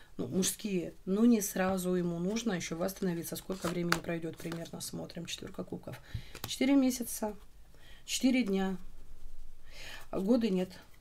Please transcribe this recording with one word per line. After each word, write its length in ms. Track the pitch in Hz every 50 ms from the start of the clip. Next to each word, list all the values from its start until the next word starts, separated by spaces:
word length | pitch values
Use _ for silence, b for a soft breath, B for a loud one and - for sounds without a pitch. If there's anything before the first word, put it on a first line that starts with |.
| B B B
ну, 100 | - -
мужские. 680 | 117 131 185 185 185 - - - 214 196 180 160 - - - -
Но 220 | 185 190 208 226
не 160 | 240 240 214 196
сразу 520 | - - 196 185 185 190 190 180 180 185
ему 240 | 180 175 175 170 170
нужно 360 | 175 185 214 233 233 226 190
ещё 220 | 170 - - 170
восстановиться. 600 | 165 180 196 190 - - 185 170 170 160 - -
Сколько 320 | 175 - - 190 185 - 170
времени 320 | 170 175 175 170 170 170
пройдёт 380 | 147 - 170 165 160 160 156 -
примерно, 420 | - 170 165 170 165 - - 160
смотрим. 460 | - - - 165 165 165 - 175 170
Четвёрка 380 | 175 - - - 190 - - 185
кубков. 360 | - - 180 - - - - B B B B B B B B B
Четыре 300 | - - - 262 269 277
месяца, 600 | 277 262 254 247 - 233 - - - 226 214 208 - - - - - - - B B B B B B B
четыре 380 | B - - - 262 262 262 233
дня. 340 | 196 196 190 196 190 190 185 - - - - - - - - - - - - - - - - B B B B B B B B B B
А 100 | - -
годы 300 | 190 196 247 254 226 220
нет, 200 | 185 180 185 185 - - - - - -